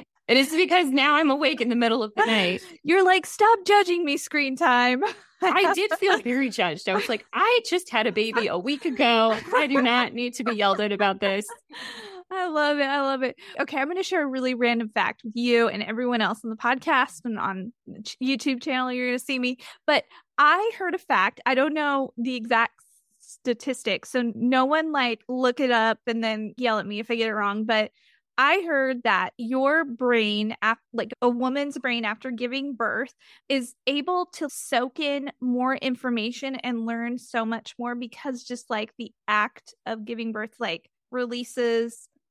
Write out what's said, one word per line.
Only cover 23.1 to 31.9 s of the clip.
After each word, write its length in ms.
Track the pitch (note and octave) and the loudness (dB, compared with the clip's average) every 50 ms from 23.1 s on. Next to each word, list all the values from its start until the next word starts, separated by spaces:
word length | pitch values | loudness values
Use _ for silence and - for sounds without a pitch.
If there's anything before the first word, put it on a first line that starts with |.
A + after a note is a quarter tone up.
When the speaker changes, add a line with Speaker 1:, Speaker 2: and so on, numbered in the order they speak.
| _ _ | _ _
Speaker 2:
statistics, 880 | _ - - - _ B3+ A#3 A#3 - C#4 B3+ - - A#3 - - - - | _ -20 -20 -6 _ -2 -2 -2 -2 -6 -6 -4 -2 -4 -4 -4 -4 -4
so 220 | - B3+ A#3+ A#3 G#3+ | -4 -2 -2 -2 -2
no 300 | A3+ A#3 B3 C4 C4 C4 | -2 0 2 4 4 4
one, 280 | C4+ D4+ D#4+ D#4+ D#4+ D4+ | 4 2 0 0 0 0
like, 300 | C#4 B3+ A#3+ A3+ - _ - | 0 0 0 -2 -4 _ -6
look 320 | B3+ B3+ C4 B3 B3 C4+ | -4 0 0 0 2 2
it 100 | C#4+ B3+ | 2 2
up 280 | A#3+ A3+ A3 A3+ A3 - _ | 4 4 4 2 0 0 _
and 160 | B3 A3+ A3+ A3+ | -4 -4 -2 -2
then 320 | A3 A3 G#3+ G#3+ G#3 - | -2 -2 -4 -6 -8 -6
yell 220 | - B3 A#3 A3 G#3+ | -4 -2 0 0 0
at 80 | G3 | -2
me 120 | G3+ G#3 G#3 | -4 -6 -8
if 100 | A3 - | -4 -4
I 60 | A#3 | -2
get 120 | A#3 A3+ A3+ | -2 0 -2
it 60 | G#3+ | 0
wrong. 300 | G#3+ G3+ G3+ G3+ G#3+ A3 | -2 -2 -2 -2 -2 0
But 260 | A3 A3+ G#3+ G#3+ - - _ _ _ _ _ _ _ _ - | 2 2 2 2 0 -6 _ _ _ _ _ _ _ _ 2
I 220 | C4 C#4+ E4+ G4+ F4 | 4 4 4 2 2
heard 400 | E4+ D4+ C#4 C4+ C4 C4 B3 - | 0 0 2 2 2 0 0 2
that 280 | A#3 G3+ F#3 F#3 - - - | 2 2 2 0 -2 -6 -8
your 460 | A#3+ A3+ C4 C4 C4+ C#4 D4+ D#4+ E4 | -6 -2 0 2 2 4 4 2 0
brain, 680 | C#4 A#3 A3+ B3+ B3 A#3+ A3+ A3 G#3 G#3 G#3 G#3+ G#3+ - - G3+ | -2 -4 -2 0 2 4 4 2 2 0 0 -2 -2 -4 -2 -2
af-, 160 | A3 A#3 - _ _ - | -2 -2 -2 _ _ -6
like, 200 | A3+ G#3 G#3+ - - B3 | -4 -4 -4 -4 0 0
a 60 | B3 | 0
woman's 500 | A#3+ A#3+ B3+ B3+ C4 C#4+ C#4+ C#4+ C#4 C#4 | 2 2 0 0 0 -2 -2 -4 -6 -6
brain 260 | B3 B3+ | -4 -2